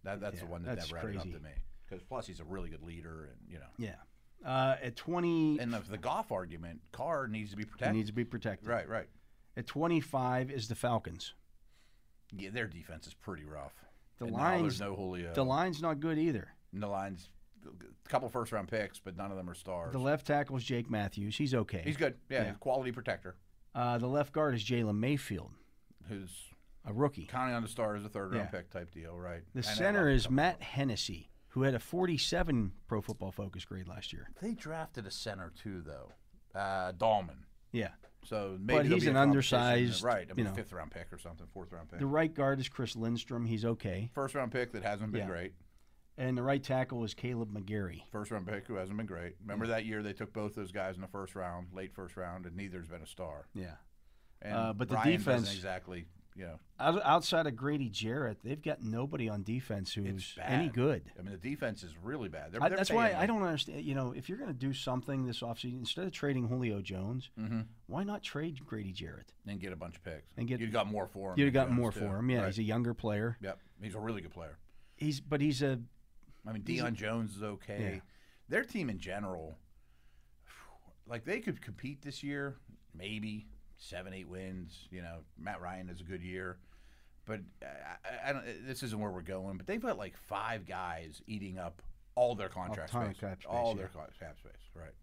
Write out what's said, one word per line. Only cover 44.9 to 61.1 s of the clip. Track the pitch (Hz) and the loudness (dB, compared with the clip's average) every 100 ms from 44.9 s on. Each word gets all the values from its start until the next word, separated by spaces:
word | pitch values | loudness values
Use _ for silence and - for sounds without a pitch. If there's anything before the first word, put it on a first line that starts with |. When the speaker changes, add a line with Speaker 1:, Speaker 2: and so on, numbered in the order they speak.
| 101 107 | 0 0
Speaker 1:
been | 110 | 0
Speaker 2:
Yeah. | 95 | 0
Speaker 1:
great. | 85 90 - - - - - - - | -2 -4 -8 -20 -20 -20 -20 -20 -2
Speaker 2:
And | 127 127 | 0 2
the | |
right | 131 139 | 4 2
tackle | 139 131 131 123 | 4 2 2 0
is | 110 - | -2 -2
Caleb | 123 120 110 | -2 -2 -2
McGarry. | 104 95 107 95 - - | -4 -2 0 0 -4 -8
Speaker 1:
First | 107 104 | -6 -2
round | 110 90 | -4 -2
pick | 104 95 | -4 -2
who | 104 | -2
hasn't | 92 104 | 0 -2
been | 110 | -2
great. | 85 87 - | -4 -6 -8
Remember | 104 104 113 | -6 -2 2
Speaker 2:
Yeah. | |
Speaker 1:
that | 113 110 | 2 2
year | 107 | -2
they | 104 | -2
took | 98 107 | -4 -4
both | 110 104 107 | -2 -2 -2
those | 95 | -4
guys | 101 95 92 | 0 -2 -2
in | |
the | 95 | -6
first | 101 95 98 | -6 -6 -4
round, | 90 87 87 | -4 -4 -8
late | 90 95 | -8 -8
first | - 90 90 | -8 -10 -6
round, | 90 92 87 | -6 -4 -6
and | 87 | -6
neither's | 98 90 80 | -6 -6 -8
been | 85 | -10
a | 78 | -12
star. | - 90 73 - | -8 -6 -6 -10
Speaker 2:
Yeah. | - 90 76 - - - - - - | -8 -8 -10 -18 -20 -20 -20 -20 -12
Speaker 1:
And | 104 113 | -2 0
Speaker 2:
Uh, | 113 | 0
but | 104 123 | 0 2
the | 117 | 6
Speaker 1:
Ryan | 120 175 | 6 6
doesn't | - | 6
Speaker 2:
defense | 123 104 98 | 6 4 0
Speaker 1:
exactly, | 92 92 - 90 82 - - - | -2 -4 -6 -8 -8 -16 -18 -10
you | 90 | -10
know. | 78 - - | -10 -16 2
Speaker 2:
Out-, | 139 175 | 4 6
outside | 160 165 160 165 156 | 8 6 8 4 4
of | 120 | 2
Grady | 135 147 127 | 0 2 0
Jarrett, | 95 110 131 127 101 | 0 0 0 0 -2
they've | 110 147 | -4 -4
got | 160 147 | -2 -2
nobody | 113 113 135 151 113 | 0 0 0 0 0
on | 104 | 0
defense | 98 117 131 101 92 - | 0 -2 0 -2 -2 -2
who's | 98 | -2
Speaker 1:
It's | 98 92 - | -2 -6 -6
Speaker 2:
any | - 131 170 | 2 2 4
Speaker 1:
bad. | 117 | 4
Speaker 2:
good. | 135 120 - | 4 4 -2